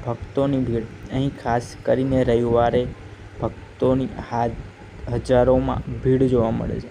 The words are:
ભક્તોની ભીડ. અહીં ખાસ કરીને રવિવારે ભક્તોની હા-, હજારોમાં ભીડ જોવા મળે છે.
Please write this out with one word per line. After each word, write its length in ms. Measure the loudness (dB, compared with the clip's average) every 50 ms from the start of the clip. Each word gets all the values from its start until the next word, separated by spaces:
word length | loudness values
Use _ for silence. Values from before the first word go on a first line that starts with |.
| -4
ભક્તોની 520 | -6 -6 -6 -8 -6 -2 0 0 2 2 0
ભીડ. 240 | 0 0 -2 -2 -4 -6 -12 -16 -14 -6 -2
અહીં 200 | -2 -2 -2 -2 -4 -2
ખાસ 340 | 0 0 0 0 -4 -14 -8 0
કરીને 400 | 0 2 2 2 2 2 2 4
રવિવારે 640 | 4 4 2 2 4 4 4 4 4 2 2 0 -2 -6 -12 -14 -18 -18 -18 -18 -18 -8 -6 -6
ભક્તોની 680 | -6 -6 -6 -18 -18 -6 0 2 2 2 2 0 -4 -8 -10 -8 -6
હા-, 200 | -2 -2 -2 -2 -4 -6 -12 -14 -16 -18 -20 -18 -16 -14 -8 -6 -4
હજારોમાં 880 | -4 0 4 4 6 6 6 4 4 2 0 -2 -4 -4 -6 -8 -2 2
ભીડ 180 | 2 4 4 4
જોવા 280 | 4 4 4 4 2
મળે 300 | 0 -2 -2 -4 -4 -6
છે. 80 | -8 -10